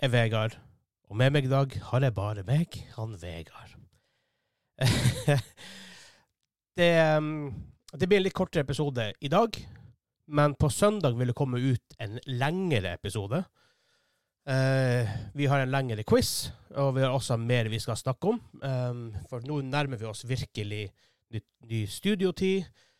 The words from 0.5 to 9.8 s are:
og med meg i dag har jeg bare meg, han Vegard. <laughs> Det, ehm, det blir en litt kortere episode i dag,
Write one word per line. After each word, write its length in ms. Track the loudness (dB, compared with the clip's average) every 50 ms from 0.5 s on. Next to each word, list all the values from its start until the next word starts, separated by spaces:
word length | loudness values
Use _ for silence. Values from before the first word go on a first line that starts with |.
| -4 -8 -16 -20 _ _ _ _ _ _ _
og 140 | -6 0 2
med 140 | 2 4 4
meg 100 | 2 2
i 60 | 2
dag 240 | 2 2 2 0 -2 -6 -6 -2
har 100 | 0 0
jeg 140 | 2 0 0 -2
bare 300 | -4 -4 -4 -6 -2 0
meg, 320 | 0 0 0 0 -4 -12 -16 -14 -12
han 180 | -10 -10 -10 -10 -10
Vegard. 560 | -12 -10 -10 -10 -12 -14 -16 -20 -20 -20 -20 -20 -20 -20 _ _ _ _ _ _ _ _ _ _ _ _ _ _ _ _ _ 0
<laughs> 560 | 2 2 2 4 4 2 2 0 2 2 2 2 0 -4 -12 -20 -20 -18 -18 -18 -20 -20 -20 -20 -20 -20 -20 _ _ _ _ _ _ _ _ _ _ _ 0 2
Det, 80 | 4 6 6 6
ehm, 560 | 6 6 4 4 2 0 -4 -4 -6 -8 -8 -10 -12 -14 -18 _ _ -16 -8
det 160 | -2 2 4
blir 140 | 4 4 4
en 20 |
litt 140 | 2 0 -2
kortere 260 | -2 0 0 0 0
episode 460 | 0 0 -2 -2 -2 -2 -2 -4 -4 -6 -8
i 80 | -4 0
dag, 240 | 2 2 2 2 0 -6 -12 -14 -18 -20